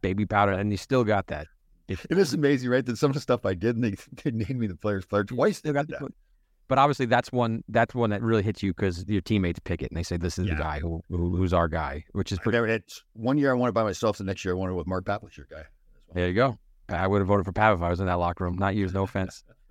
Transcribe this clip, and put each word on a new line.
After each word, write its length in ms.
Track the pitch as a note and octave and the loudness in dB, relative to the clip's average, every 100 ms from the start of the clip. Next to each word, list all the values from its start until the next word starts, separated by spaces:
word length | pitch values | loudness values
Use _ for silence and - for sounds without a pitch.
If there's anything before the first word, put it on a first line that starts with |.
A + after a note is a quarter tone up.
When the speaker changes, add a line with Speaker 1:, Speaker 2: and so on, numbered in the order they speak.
Speaker 1:
baby 260 | F#2+ F#2+ G#2 | -4 -2 0
powder, 260 | G#2 G2+ | 2 4
and 180 | F#2+ G#2 | 2 0
you 60 | G2+ | -2
still 280 | - C3 | 0 0
got 220 | A2 G2+ - | 2 0 -2
that. 180 | D2+ D2+ _ _ _ - | -8 -12 _ _ _ -10
If 180 | F#2+ - | -10 -2
Speaker 2:
It 80 | F3 | 2
is 160 | E3+ | 2
amazing, 360 | F3 C#3+ C#3 B2 | 2 2 2 2
right? 140 | B2+ | 0
That 140 | B2 A2+ | 0 0
some 120 | C#3+ | 0
of 40 | |
the 60 | C#3 | 0
stuff 260 | - B2 G2 | 0 0 0
I 80 | |
did, 220 | F2+ A2 A#2 | 0 0 0
and 80 | |
they, 100 | A#2+ - - | 0 -4 -10
<laughs> 160 | - | -8
they 60 | D3 | -4
named 260 | A2 G#2 B2+ | -4 -4 -4
me 60 | A2 | -4
the 100 | E2+ | -4
player's 300 | G#2+ G2 - | -4 -4 0
player 160 | G2+ | 0
Speaker 1:
You 140 | G#2 B2 | 0 2
Speaker 2:
twice. 220 | F3 - | 0 0
Speaker 1:
still 140 | D3+ | -2
got 140 | C#3+ D3 | -2 -2
Speaker 2:
Yeah. 100 | - | -6
Speaker 1:
the, 80 | C#3 - _ _ _ _ - | -10 -12 _ _ _ _ 0
but 80 | C3 | 4
obviously 300 | C#3+ C#3 B2 | 4 4 2
that's 260 | A#2+ - | 2 2
one, 320 | B2 A#2 A2+ - | 0 0 -2 0
that's 240 | A2+ A#2 | 2 2
one 160 | B2+ A2+ | 2 0
that 100 | G#2 | 0
really 200 | A2+ A2+ | 2 2
hits 200 | G2+ G2 | 2 0
you 120 | G2 | -2
'cause 280 | F2+ G2 F2 F#2 | 0 -2 -2 -2
your 140 | G#2 | -2
teammates 360 | - G#2+ F2+ E2 | 2 2 2 -2
pick 220 | - F2 | -4 -6
it, 80 | C2+ | -4
and 60 | E2 | -6
they 60 | |
say, 160 | - F2 | -4 -2
"This 200 | F2 - | -2 -2
is 60 | |
the 80 | F2+ | -2
Speaker 2:
Yeah. 60 | D#2 | -2
Speaker 1:
guy 220 | D#2 D2+ | -4 -4
who, 220 | E2 E2 - | -4 -6 -4
who, 260 | F2 F2 | -2 0
who's 200 | F2+ F#2 | 0 2
our 120 | F2 E2+ | 4 2
guy," 380 | E2 D#2+ D2+ - | 0 -4 -8 -8
which 180 | G2+ F#2 | -6 -4
is 80 | F#2+ | -4
Speaker 2:
I 40 | |
Speaker 1:
pretty 140 | A2+ A#2 | 0 0
Speaker 2:
never 100 | A2+ | 2
had, 160 | A2+ - - - | 0 -4 -18 -20
one 240 | A2 A2+ D3 | -6 -2 2
year 140 | C#3 | 2
I 20 | |
won 160 | B2+ B2 | 2 2
it 20 | |
by 120 | G#2+ | 2
myself, 340 | G#2+ F2+ A2 - | 0 0 0 0
the 60 | |
next 200 | F#2+ F#2+ | -4 -4
year 80 | F#2 | -2
I 40 | F2+ | -2
won 100 | F#2 | -2
it 40 | |
with 120 | F#2 F#2 | -4 -2
Mark 200 | F#2 F#2 | -4 -4
Paplich, 320 | G2+ E2+ - | -6 -8 -20
your 80 | C#2 | -18
guy. 140 | D2+ D#2 _ _ _ _ | -18 -18 _ _ _ _
Speaker 1:
There 160 | E2+ F2+ | -2 0
you 60 | |
go. 240 | F#2+ C3 - _ _ - | 2 2 0 _ _ -8
I 160 | F2 F#2+ | -2 0
would 140 | G2+ | 2
have 80 | F#2+ | 4
voted 180 | G2+ F#2+ | 2 2
for 60 | |
Pav 260 | F#2 A2 F#2 | 2 4 4
if 40 | |
I 60 | F2 | 2
was 120 | F2 | 0
in 60 | F#2+ | 0
that 80 | F2 | 0
locker 260 | F2 E2+ | 0 -2
room. 120 | F2 F2 | -4 -2
Not 180 | G2 G2+ | 0 0
you, 100 | F#2+ | -2
no 160 | F#2+ | 0
offense. 400 | G2 G2 F#2 - - _ _ | -2 -2 -6 -8 -20 _ _